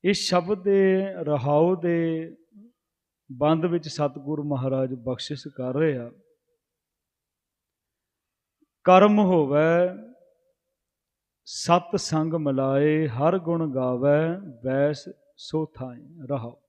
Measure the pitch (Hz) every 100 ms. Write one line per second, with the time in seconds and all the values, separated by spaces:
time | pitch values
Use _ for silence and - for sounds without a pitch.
0 | 180 202 - 180 175 202 190 196 190 190
1 | 196 185 151 147 131 147 170 185 170 170
2 | 165 160 165 - _ 208 233 _ _ _
3 | _ _ _ 127 147 160 175 170 160 -
4 | 147 139 135 151 147 139 131 131 131 127
5 | 120 120 - 143 151 - 127 131 156 131
6 | 117 - _ _ _ _ _ _ _ _
7 | _ _ _ _ _ _ _ _ _ _
8 | _ _ _ _ _ _ _ _ - 185
9 | 208 208 190 175 139 143 160 170 180 196
10 | 220 - _ _ _ _ _ _ _ _
11 | _ _ _ _ - - - 170 175 196
12 | - 160 160 165 147 135 135 139 151 156
13 | 156 117 151 185 165 165 160 131 127 123
14 | 139 147 160 180 196 123 131 135 143 143
15 | - - _ _ - 156 156 - 131 123
16 | 135 165 131 139 117 -